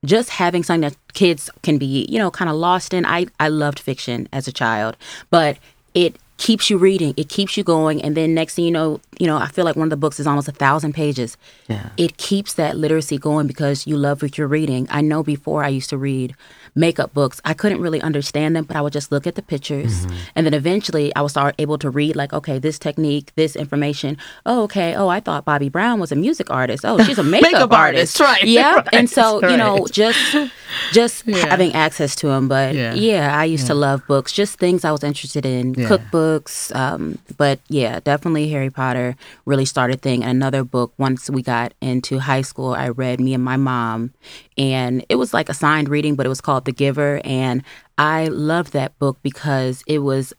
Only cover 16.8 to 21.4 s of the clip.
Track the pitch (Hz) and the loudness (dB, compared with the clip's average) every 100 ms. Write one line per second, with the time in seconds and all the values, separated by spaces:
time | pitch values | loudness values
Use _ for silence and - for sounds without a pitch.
16.8 | 165 165 139 143 135 - 151 160 208 196 | 2 2 -2 0 -2 -2 -6 -2 0 0
17.8 | 175 156 160 143 143 147 151 165 151 156 | -2 -2 -2 -2 -2 -2 0 0 -2 -4
18.8 | 147 147 139 143 175 - - 147 - 143 | -2 -4 -2 -2 -2 -6 -6 -8 -4 -4
19.8 | 117 95 90 90 90 - 160 151 147 196 | -2 -2 -4 -8 -8 0 2 2 0 0
20.8 | - 156 147 143 143 143 | -2 -2 -2 0 -2 0